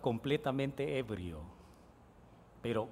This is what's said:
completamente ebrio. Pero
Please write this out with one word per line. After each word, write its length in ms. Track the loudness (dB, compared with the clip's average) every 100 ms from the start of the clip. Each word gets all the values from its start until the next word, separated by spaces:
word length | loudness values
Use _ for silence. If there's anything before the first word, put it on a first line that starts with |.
completamente 960 | 0 2 2 2 2 2 0 0 0 0
ebrio. 400 | 0 -4 -4 -6 -10 -14 -20 -20 -20 -20 -20 -20 -20 -20 -20 -6
Pero 260 | 0 0 -2